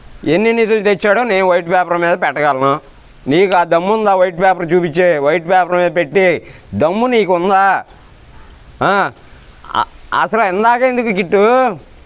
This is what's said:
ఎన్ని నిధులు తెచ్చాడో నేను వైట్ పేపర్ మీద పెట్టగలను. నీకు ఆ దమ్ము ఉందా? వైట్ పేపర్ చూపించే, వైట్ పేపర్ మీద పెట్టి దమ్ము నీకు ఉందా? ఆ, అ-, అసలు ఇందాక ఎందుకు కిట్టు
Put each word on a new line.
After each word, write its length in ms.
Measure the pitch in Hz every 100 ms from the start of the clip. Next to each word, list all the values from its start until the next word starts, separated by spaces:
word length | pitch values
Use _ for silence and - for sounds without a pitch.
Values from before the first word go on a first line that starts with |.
| - - 139
ఎన్ని 280 | 170 226
నిధులు 300 | 233 214 220
తెచ్చాడో 400 | 202 196 208 214
నేను 240 | 247 190 185
వైట్ 220 | 180 170
పేపర్ 280 | 185 170 175
మీద 200 | 170 175
పెట్టగలను. 600 | 151 147 147 131 135 151 - - - - -
నీకు 300 | 160 196 180
ఆ 60 |
దమ్ము 300 | 170 170 190
ఉందా? 220 | 220 208 190
వైట్ 260 | 185 170
పేపర్ 320 | 190 180 165
చూపించే, 440 | 180 170 156 180 151
వైట్ 280 | 143 175 160
పేపర్ 260 | 185 175
మీద 200 | 180 175 165
పెట్టి 460 | 147 190 185 143 - - -
దమ్ము 340 | 98 156 208 254
నీకు 260 | 233 180 175
ఉందా? 480 | 190 190 196 175 - - - - - - - - - -
ఆ, 280 | 151 196 151 - - - - - - 113
అ-, 420 | - - - 131
అసలు 220 | 170 220
ఇందాక 380 | 202 190 226 247
ఎందుకు 300 | 262 247 226
కిట్టు 680 | 190 165 196 214 254 247 156 - -